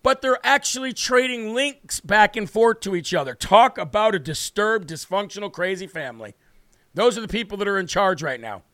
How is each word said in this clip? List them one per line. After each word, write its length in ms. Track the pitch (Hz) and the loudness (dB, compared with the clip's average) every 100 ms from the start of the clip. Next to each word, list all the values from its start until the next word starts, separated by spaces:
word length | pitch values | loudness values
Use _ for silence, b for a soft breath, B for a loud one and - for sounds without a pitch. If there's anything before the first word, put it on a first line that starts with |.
but 200 | 262 262 | 2 0
they're 240 | 262 247 | 0 0
actually 460 | 247 277 - 254 262 | 2 2 0 -6 -6
trading 600 | - - 254 254 247 214 | -6 2 2 2 -4 -4
links 460 | 233 285 277 - - | -2 -2 -4 -12 -10
back 340 | - 208 208 | 0 4 4
and 140 | 220 196 | 2 -4
forth 320 | 214 233 226 | 2 4 2
to 140 | 196 | -2
each 180 | 180 151 | -4 -2
other. 200 | 170 135 | -2 -2
Talk 440 | 120 - 202 254 - | -8 4 6 6 2
about 380 | 143 208 220 | -4 0 2
a 40 | 190 | 0
disturbed, 680 | 139 147 - - 214 220 151 | -4 -8 -6 -2 0 0 -4
dysfunctional, 640 | 156 - 190 208 202 202 | -14 -4 -4 -4 -8 -10
crazy 360 | - 180 190 190 | -4 -4 -4 -8
family. 480 | 170 135 113 107 _ _ _ _ _ _ | -10 -10 -12 -16 _ _ _ _ _ _
Those 240 | 156 240 226 | 2 2 2
are 40 | |
the 60 | 220 | -4
people 300 | 214 214 202 | -6 -6 -4
that 100 | 202 | -2
are 120 | 196 | -2
in 80 | 175 | -2
charge 340 | 180 196 170 | 2 2 0
right 200 | 151 123 | -6 -8
now. 220 | 113 98 _ | -10 -12 _